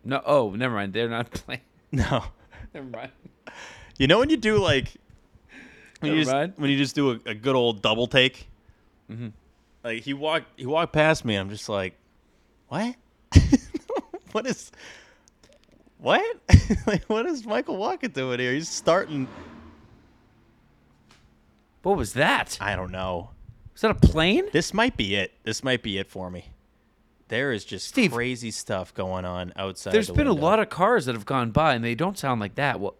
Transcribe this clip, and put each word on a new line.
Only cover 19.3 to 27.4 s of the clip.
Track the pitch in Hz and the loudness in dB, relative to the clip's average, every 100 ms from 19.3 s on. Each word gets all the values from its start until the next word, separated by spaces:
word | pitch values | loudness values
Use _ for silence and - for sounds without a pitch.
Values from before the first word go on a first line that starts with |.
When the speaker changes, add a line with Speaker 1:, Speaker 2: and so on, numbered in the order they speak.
| - - - - - - - _ _ _ _ _ _ _ _ _ _ _ - _ _ _ _ _ _ | -10 -20 -20 -20 -20 -20 -20 _ _ _ _ _ _ _ _ _ _ _ -20 _ _ _ _ _ _
Speaker 1:
What | 180 196 | -2 0
was | 107 | 0
that? | 120 160 269 - - | 0 2 2 -2 -6
Speaker 2:
I | 98 92 | -4 -4
don't | 92 | -6
know. | 92 92 90 107 - - - - | -6 -4 -6 -8 -18 -20 -20 -20
Speaker 1:
Was | - | -4
that | 220 | -2
a | 196 | 6
plane? | 165 156 165 233 403 | 6 6 2 2 2
Speaker 2:
This | 156 - | 0 0
might | 196 247 - | 0 0 0
be | 101 98 | -2 -2
it. | 95 _ | -4 _
This | - 110 | -8 -6
might | 135 123 | -2 -2
be | 117 95 | -2 -6
it | 98 | -6
for | 95 90 | -10 -10
me. | 90 - - _ _ _ _ _ _ _ | -12 -16 -20 _ _ _ _ _ _ _
There | 113 | -4